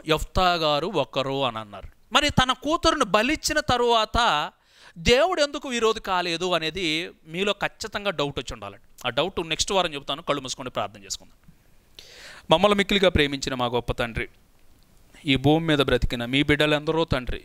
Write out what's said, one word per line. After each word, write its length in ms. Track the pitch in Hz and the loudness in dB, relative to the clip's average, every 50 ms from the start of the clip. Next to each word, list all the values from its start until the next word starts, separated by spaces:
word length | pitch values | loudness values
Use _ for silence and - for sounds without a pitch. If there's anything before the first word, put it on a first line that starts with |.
| - - | -2 -2
యెఫ్తా 460 | 156 151 - - - 190 185 180 175 | -2 -2 -2 -2 0 2 2 2 2
గారు 320 | 170 160 151 147 143 156 | 2 2 0 0 0 -2
ఒకరు 580 | 202 214 147 131 - - 139 131 135 135 139 139 | -2 -2 -2 -2 -2 -2 -4 -4 -2 -2 -2 -2
అని 140 | 123 113 110 | -2 -2 -6
అన్నారు. 300 | 110 104 101 95 - - - _ _ _ | -10 -12 -16 -16 -18 -18 -20 _ _ _
మరి 180 | - 269 302 294 | 2 2 2 4
తన 220 | - - 254 254 | 2 2 2 2
కూతురును 520 | 254 - - 285 320 330 - 330 320 311 254 | 0 -2 -2 -2 -2 2 2 2 2 2 2
బలిచ్చిన 560 | 208 170 214 226 262 311 302 - - 302 302 | 2 2 2 2 2 0 -2 -4 -2 -2 0
తరువాత 880 | 285 - 254 240 240 240 233 220 214 214 - 233 240 214 156 147 156 190 - _ _ _ _ - - - - 170 | 0 2 0 2 2 2 2 2 2 0 0 2 2 2 2 0 -2 -4 -8 _ _ _ _ -20 -20 -20 -18 -2
దేవుడు 440 | 165 214 240 254 320 370 370 311 | 2 4 6 6 4 2 2 0
ఎందుకు 260 | 285 285 285 294 - 285 | 0 0 -2 -6 -6 -4
విరోధి 320 | 247 240 233 220 220 220 | -2 0 2 2 0 0
కాలేదు 520 | - - 190 180 175 180 165 165 175 185 | -4 -2 -2 -2 0 -2 -2 -2 0 0
అనేది 580 | 180 160 160 160 156 190 185 160 156 160 175 196 - _ _ | 0 0 0 -4 -4 -4 -2 -2 -2 -2 -4 -8 -12 _ _
మీలో 260 | 160 156 180 196 208 | -12 -6 -2 -2 -2
ఖచ్చితంగా 580 | 196 - 156 - - - - 214 - 214 202 202 | -2 -2 -4 -6 -4 -8 -10 -8 -8 -4 -4 -4
డౌట్ 280 | 180 147 147 143 143 151 | -2 -2 -4 -4 -4 -8
వచ్చి 140 | 131 - | -10 -10
ఉండాలండి. 540 | 131 113 101 101 98 101 - _ - - - | -12 -12 -12 -14 -16 -16 -20 _ -18 -8 -6
ఆ 20 | 127 | -2
డౌట్ 400 | 117 139 156 190 - - 170 165 | 0 0 0 0 -2 -6 -6 -4
నెక్స్ట్ 240 | 156 - - - | -4 -4 -2 0
వారం 220 | 208 190 180 170 151 | 2 2 2 0 -4
చెబుతాను. 280 | 139 131 - 139 147 | -8 -8 -8 -8 -6
కళ్ళు 180 | 175 - 143 143 | -4 -4 -4 -4
మూసుకొని 300 | 131 127 - - 131 127 | -4 -8 -10 -10 -10 -8
ప్రార్థన 340 | - 127 107 98 104 107 98 | -6 -6 -6 -6 -8 -16 -14
చేసుకుందాం. 480 | 95 - - 95 - - _ _ - - _ _ _ _ - _ _ _ - - - - - - - - - - - | -12 -12 -12 -12 -20 -20 _ _ -20 -20 _ _ _ _ -20 _ _ _ -20 -20 -20 -20 -20 -20 -20 -20 -16 0 2
మమ్మల్ని 260 | 160 165 190 208 208 | 4 4 6 4 4
మిక్కిలిగా 320 | 202 196 - 208 196 190 180 | 2 2 0 2 4 4 4
ప్రేమించిన 460 | 175 - 147 139 143 139 - 143 135 | 4 4 2 0 -2 -6 -6 -6 -4
మా 120 | 123 123 | -4 -2
గొప్ప 260 | 120 117 120 117 - | -2 -2 -2 -2 -4
తండ్రి, 360 | - - 123 117 110 120 117 - - _ _ _ _ _ - - - _ _ _ _ - - _ - - - | -4 -4 -6 -6 -6 -8 -10 -10 -12 _ _ _ _ _ -20 -20 -20 _ _ _ _ -20 -20 _ -20 -6 0
ఈ 100 | 156 135 | 0 0
భూమి 300 | 131 131 147 151 165 165 | 2 4 4 2 4 2
మీద 120 | 165 151 139 | 2 2 2
బ్రతికిన 460 | 135 123 123 120 - - 131 120 117 | 2 2 2 2 2 0 -2 -4 -6
మీ 180 | 120 131 139 | -2 0 0
బిడ్డలందరూ 640 | 147 147 147 143 151 151 151 143 147 156 156 160 165 | 2 2 2 2 2 2 0 0 0 -2 -2 -2 -2
తండ్రి, 400 | - - 131 123 - 104 - | -2 -2 -4 -4 -6 -8 -10